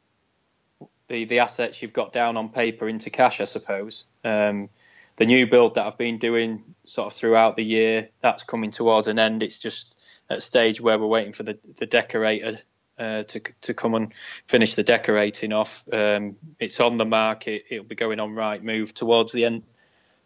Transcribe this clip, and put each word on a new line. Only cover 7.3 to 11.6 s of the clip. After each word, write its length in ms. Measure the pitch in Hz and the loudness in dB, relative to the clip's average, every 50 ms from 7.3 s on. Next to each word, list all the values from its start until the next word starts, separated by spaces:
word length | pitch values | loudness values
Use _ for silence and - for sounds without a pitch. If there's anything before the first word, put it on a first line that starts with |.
| 113 113 113 113 110 | 6 6 6 6 4
the 80 | - 113 | 0 -4
year, 460 | 107 110 110 113 110 113 113 110 - _ _ | 0 2 2 4 4 2 0 -2 -6 _ _
that's 220 | - 123 - - - | 0 0 0 0 -8
coming 280 | - - 117 110 107 | -8 -6 -6 -6 -6
towards 360 | 104 - 117 117 113 107 104 110 | -4 0 2 4 4 4 4 2
an 120 | 107 113 | 2 2
end. 220 | 110 110 110 110 | 2 2 2 -2
It's 180 | 110 98 - - | -4 -6 -6 -8
just 380 | - 113 - - - _ - _ _ - - _ _ _ | -10 -10 -10 -10 -14 _ -20 _ _ -20 -20 _ _ _
at 100 | 110 - | -6 -4
a 20 | |
stage 400 | - - - 127 117 113 110 110 | -4 0 4 4 4 4 2 2
where 180 | 117 117 110 107 | 2 2 2 2
we're 80 | 110 107 | 2 2
waiting 240 | 113 113 104 101 | 0 0 0 -2
for 120 | 104 - 110 | -10 -10 -10
the, 140 | 110 104 - | -10 -10 -10